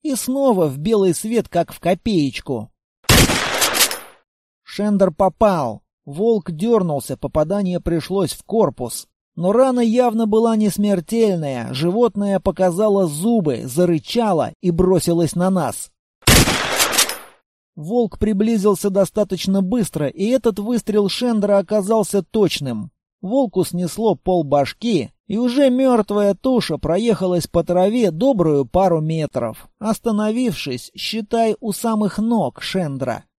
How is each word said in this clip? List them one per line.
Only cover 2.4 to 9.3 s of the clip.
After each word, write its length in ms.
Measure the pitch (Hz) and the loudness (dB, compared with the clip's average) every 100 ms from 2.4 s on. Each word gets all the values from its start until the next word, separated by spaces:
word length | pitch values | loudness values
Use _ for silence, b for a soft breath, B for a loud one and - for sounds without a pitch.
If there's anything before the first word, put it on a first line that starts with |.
| - 120 - _ _ _ - - - - - - - - - - - _ _ _ _ _ | -8 -8 -8 _ _ _ 4 6 6 2 -4 -4 -4 -2 -2 -4 -16 _ _ _ _ _
Шендер 480 | - - 208 202 190 | -16 -6 -2 2 2
попал. 720 | 156 190 _ 214 175 123 104 _ _ - | 2 -2 _ 2 2 -4 -8 _ _ -14
Волк 440 | 143 226 220 - | -2 0 0 -2
дернулся, 680 | 156 220 226 175 143 - 135 | -4 2 2 2 -4 -6 -8
попадание 640 | 135 156 156 202 185 175 | -4 -2 0 0 -2 -4
пришлось 520 | - 165 - 190 165 | -2 -4 -2 -2 -2
в 100 | - | -6
корпус. 640 | - 226 175 123 120 - - _ _ | -4 0 0 0 -10 -10 -16 _ _